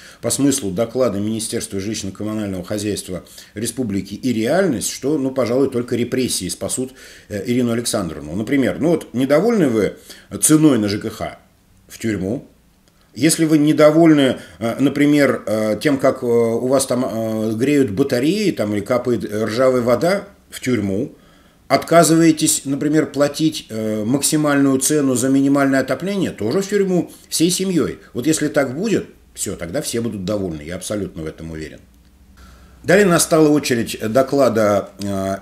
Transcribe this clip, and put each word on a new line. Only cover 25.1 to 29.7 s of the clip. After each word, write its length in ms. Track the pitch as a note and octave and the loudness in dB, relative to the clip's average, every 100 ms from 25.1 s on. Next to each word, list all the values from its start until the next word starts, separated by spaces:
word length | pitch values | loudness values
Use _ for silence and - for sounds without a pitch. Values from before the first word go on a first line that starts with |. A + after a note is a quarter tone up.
| B2+ | 0
за 120 | C3 | 2
минимальное 520 | C3+ C#3 C#3 C#3 C3+ | 2 2 2 2 0
отопление, 500 | C3 C3 F3+ G3+ B2+ | 0 -4 -4 -4 -4
тоже 320 | D#2+ G#2 E3+ | -4 -2 -2
в 60 | F#3+ | -2
тюрьму, 420 | G3+ G3 F3+ - - - | 0 2 0 -2 -8 -10
всей 220 | - E3 | 0 0
семьей. 480 | F3+ F#3+ F3 G2+ C#2 - | 0 0 0 0 -4 -12
Вот 120 | A2+ C3+ | -6 -2
если 220 | D#3 D3+ | 0 0
так 260 | - C3+ | 0 -2
будет, 320 | C3 A3 D#3+ - - _ | -2 -2 -2 -4 -16 _
все, 200 | - - | -12 -10
тогда 280 | F2 E2+ | -8 -6